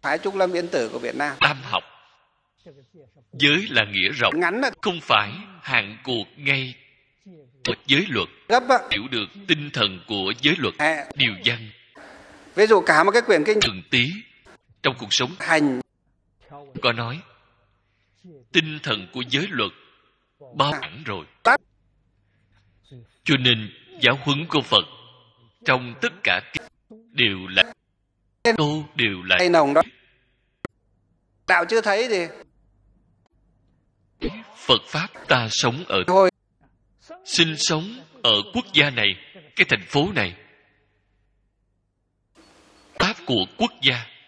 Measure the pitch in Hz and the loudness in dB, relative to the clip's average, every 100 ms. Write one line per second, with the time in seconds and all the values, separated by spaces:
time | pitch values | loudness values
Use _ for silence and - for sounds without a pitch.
0 | 143 151 196 196 185 175 175 170 113 123 | -4 -4 -4 0 0 0 -2 -2 -2 -6
1 | 120 127 147 139 143 143 127 95 - - | -8 -6 -6 2 0 0 -4 -6 -6 -20
2 | _ _ _ _ _ _ - 143 131 170 | _ _ _ _ _ _ -20 -20 _ _
3 | 135 _ _ 131 143 151 214 127 104 98 | _ _ _ 0 2 2 0 0 0 0
4 | 92 143 110 160 175 208 262 - 208 175 | -2 2 0 2 -2 0 -4 -2 -6 -6
5 | - 113 104 147 - - - 127 98 117 | 2 2 2 -8 -16 -18 -4 -2 -2 -12
6 | - 120 98 - 139 139 127 123 _ _ | -6 -6 -6 -10 -4 -2 -4 -14 _ _
7 | _ _ 196 170 131 135 127 - - 135 | _ _ -20 -20 -20 _ -8 -8 0 0
8 | 196 117 87 - _ 233 247 247 - - | 0 -4 -4 -10 _ 0 4 0 0 -6
9 | 127 120 101 202 202 156 147 135 104 92 | -4 -6 -6 -10 -4 -2 -2 -2 -2 -2
10 | 85 104 95 117 139 160 117 - 151 156 | -8 -4 -4 0 0 0 -2 -2 -2 -2
11 | 139 143 127 92 110 117 110 - _ - | -8 -4 -2 0 -4 -4 -10 -20 _ -20
12 | - - - - - - 214 208 - 156 | -20 -20 -20 -20 -12 0 6 6 6 4
13 | 185 220 233 175 147 214 202 92 - 131 | 6 4 4 2 4 2 0 -4 -2 0
14 | 127 196 - _ - - _ _ - 127 | 0 -2 -14 _ -20 -20 _ _ -4 -4
15 | 110 - 131 180 - 160 147 127 - _ | -4 -2 -2 -6 0 2 2 -2 -8 _
16 | _ _ _ _ _ 143 147 131 123 117 | _ _ _ _ _ -20 -16 -2 0 0
17 | 117 147 - _ _ _ _ _ _ _ | -4 -8 -14 _ _ _ _ _ _ _
18 | _ _ 180 147 117 180 160 151 143 107 | _ _ -20 -20 _ -2 -2 -8 -6 -6
19 | 92 127 123 139 196 143 107 - _ _ | -6 -10 -4 -2 -2 -2 -4 -6 _ _
20 | _ _ _ _ 139 123 139 147 - 98 | _ _ _ _ -20 -2 0 0 -10 -14
21 | 143 98 71 _ - 269 _ _ _ _ | -10 -10 -12 _ 2 2 _ _ _ _
22 | _ _ _ _ _ _ _ _ _ 127 | _ _ _ _ _ _ _ _ _ -20
23 | 117 _ - 139 127 113 107 - - - | -20 _ -2 2 2 2 -2 -16 -20 0
24 | 123 139 139 139 165 151 127 107 87 - | 2 2 -2 -4 -2 -2 2 0 0 -14
25 | - _ _ _ _ _ - 127 123 120 | -20 _ _ _ _ _ 0 0 0 -6
26 | 240 - - 90 - - - _ _ 220 | -6 -4 -2 -2 -4 -14 -14 _ _ -20
27 | 226 - 117 98 95 95 92 - _ _ | _ -2 0 0 -8 -4 -4 -4 _ _
28 | _ _ _ _ 240 220 147 156 147 - | _ _ _ _ -2 0 0 -2 -8 -2
29 | 117 92 92 185 180 170 143 147 - _ | -2 -2 0 2 4 4 4 2 0 _
30 | _ _ _ _ _ _ - _ _ _ | _ _ _ _ _ _ -20 _ _ _
31 | _ _ _ _ - 180 175 226 220 202 | _ _ _ _ 0 0 2 0 0 -2
32 | 247 202 165 - - _ _ _ _ _ | 0 -2 -4 -10 -20 _ _ _ _ _
33 | _ _ _ _ _ _ _ _ _ _ | _ _ _ _ _ _ _ _ _ _
34 | _ _ - 208 - - - 120 - 151 | _ _ -10 -10 -20 -16 0 0 0 -6
35 | 190 - - 131 113 - 131 127 180 98 | -6 -10 0 0 0 0 -2 -2 -4 -2
36 | 92 190 185 _ _ _ _ _ _ _ | 2 4 4 _ _ _ _ _ _ _
37 | _ 320 - - 165 151 - 160 185 240 | _ -20 -6 0 0 0 -2 -2 -4 -14
38 | - - 120 110 - 233 - - 143 120 | -20 -4 0 0 0 -6 0 2 2 2
39 | 104 90 - 190 151 - 185 110 90 143 | -2 -2 -12 -20 -16 -2 0 0 0 -2
40 | 170 - 95 87 - _ _ _ _ _ | 0 -2 -4 -6 -20 _ _ _ _ _
41 | _ _ _ _ _ _ _ _ _ _ | _ _ _ _ _ _ _ _ _ _
42 | _ _ _ _ - _ _ _ _ - | _ _ _ _ -20 _ _ _ _ -4
43 | 185 226 - 120 92 - 233 - 131 123 | -2 -2 -2 -2 -2 -2 -2 2 2 2
44 | 113 - | -6 -20